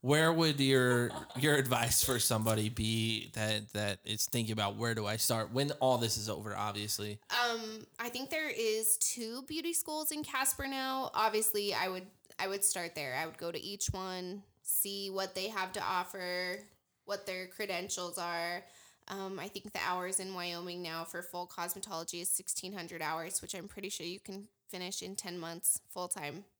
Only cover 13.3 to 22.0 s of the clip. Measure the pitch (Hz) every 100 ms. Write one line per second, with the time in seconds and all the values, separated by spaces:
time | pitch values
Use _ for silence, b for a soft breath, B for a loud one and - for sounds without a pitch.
13.3 | - 170 165 - 202 - 190 190 185 180
14.3 | 202 196 _ - - 202 196 196 190 190
15.3 | 185 190 214 185 190 - 185 185 196 180
16.3 | 180 180 196 214 _ _ _ - 202 -
17.3 | 185 185 - 208 180 180 180 180 175 175
18.3 | 170 170 175 - B B B - 190 190
19.3 | 190 202 - 208 180 180 180 180 190 185
20.3 | 185 175 175 180 175 175 165 165 175 180
21.3 | 180 175 - 175 190 196 170